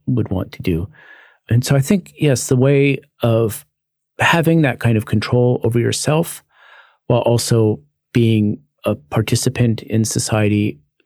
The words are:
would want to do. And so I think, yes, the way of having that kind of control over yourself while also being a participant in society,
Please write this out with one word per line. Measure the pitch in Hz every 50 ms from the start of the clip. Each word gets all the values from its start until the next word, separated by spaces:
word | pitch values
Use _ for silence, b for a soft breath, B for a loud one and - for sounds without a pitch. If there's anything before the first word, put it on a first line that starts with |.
| _
would | - 127 117 101 -
want | 98 92 - -
to | - -
do. | - 95 85 80 92 - B B B B B B B B B B B -
And | 113 120 -
so | - 139
I | 139
think, | 135 - 208 185 - - -
yes, | - 151 147 131 113 - -
the | 135
way | 123 127 139 143 139 139 143 135 - - _ _ _
of | - 117 113 113 117 107 101 - - _ _ _ _ _ _ _ _ _ _ -
having | - - - 170 143 160 165 165
that | 151 131 117 -
kind | - 117 117
of | 107 -
control | - - 107 - - 123 123 123 123 123 - -
over | 113 117 120
yourself | 113 113 110 - - - 151 160 170 - - - - b b b b b b b b b b b b
while | - 123 117
also | - - 120 117 - - 120 113 110 107 104 - - _ _ _ _ _
being | - 120 117 113 113 107 104 104 - - _ _ _ _ -
a | - 104
participant | - - _ - 113 110 - 123 117 - 127 127 - 127 117 107 -
in | - - - 113 110
society, | - - 123 - - 113 107 107 104 104 104 104 104 - - _ _ _ _ _